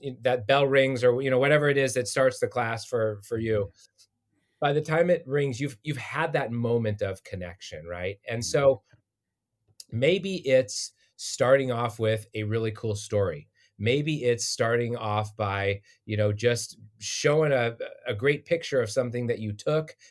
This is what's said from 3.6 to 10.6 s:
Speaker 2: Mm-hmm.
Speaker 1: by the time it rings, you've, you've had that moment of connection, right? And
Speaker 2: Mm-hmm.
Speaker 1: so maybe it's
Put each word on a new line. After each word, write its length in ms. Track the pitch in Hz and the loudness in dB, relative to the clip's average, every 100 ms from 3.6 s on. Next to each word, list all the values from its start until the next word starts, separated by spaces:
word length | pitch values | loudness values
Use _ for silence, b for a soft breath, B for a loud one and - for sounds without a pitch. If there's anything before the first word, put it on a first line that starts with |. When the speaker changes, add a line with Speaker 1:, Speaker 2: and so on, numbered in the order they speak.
| 98 | -2
Speaker 2:
Mm-hmm. 680 | - _ _ _ _ _ _ _ _ | -8 _ _ _ _ _ _ _ _
Speaker 1:
by 120 | 147 | -2
the 100 | 147 | 0
time 280 | 156 160 180 | 0 2 2
it 140 | 170 131 | 2 0
rings, 340 | 143 139 117 | -2 -2 -2
you've, 180 | 139 - | -6 -6
you've 160 | 151 123 | -8 -6
had 360 | - 139 160 | -6 -4 -2
that 180 | 147 120 | -2 -2
moment 500 | 120 117 120 110 104 | -2 0 0 0 -2
of 220 | 98 95 | -4 -6
connection, 640 | - 95 87 87 - 80 82 | -10 -12 -10 -14 -16 -14 -12
right? 320 | 87 92 101 - | -8 -8 -8 -8
And 140 | 117 | -8
Speaker 2:
Mm-hmm. 80 | 117 | -2
Speaker 1:
so 320 | 147 139 135 _ _ _ _ _ _ _ _ _ - - | 4 4 4 _ _ _ _ _ _ _ _ _ -20 -10
maybe 560 | 113 139 190 190 185 135 | 0 2 2 0 -4 4
it's 440 | 131 | 4